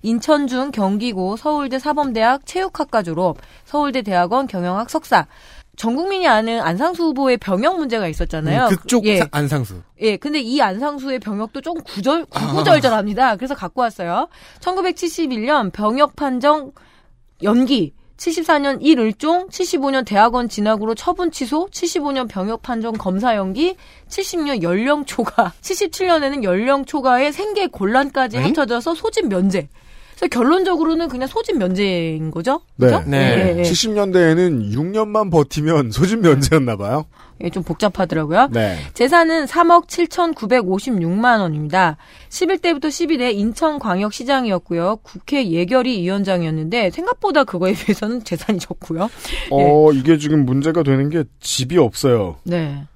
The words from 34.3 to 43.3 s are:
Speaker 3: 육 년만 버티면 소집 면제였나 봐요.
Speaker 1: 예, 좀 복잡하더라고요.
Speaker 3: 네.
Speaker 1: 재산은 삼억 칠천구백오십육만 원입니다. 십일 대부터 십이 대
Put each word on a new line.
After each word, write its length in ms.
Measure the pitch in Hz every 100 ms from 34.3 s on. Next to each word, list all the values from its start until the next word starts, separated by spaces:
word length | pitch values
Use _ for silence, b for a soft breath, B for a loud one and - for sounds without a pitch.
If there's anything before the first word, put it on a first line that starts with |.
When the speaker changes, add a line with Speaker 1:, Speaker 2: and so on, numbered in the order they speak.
| 160 180 135 104
Speaker 3:
육 140 | 113
년만 440 | 165 214 214 214 202
버티면 600 | 160 143 - 151 160 123
소집 280 | 107 180 226
면제였나 580 | 175 139 139 160 127 101
봐요. 280 | 101 139 156 b b -
Speaker 1:
예, 60 | 175
좀 140 | 185
복잡하더라고요. 840 | 165 165 208 - 180 160 151 180 165
Speaker 3:
네. 240 | 117 107 82 71
Speaker 1:
재산은 520 | - 254 339 330 330
삼억 440 | 277 330 339 349 -
칠천구백오십육만 1500 | - 339 - 339 311 208 247 185 190 269 208 165 190 247 226
원입니다. 560 | 180 151 151 180 175 147 b b b
십일 300 | - 359 381
대부터 300 | 349 302 311
십이 280 | - 330 302
대 140 | 247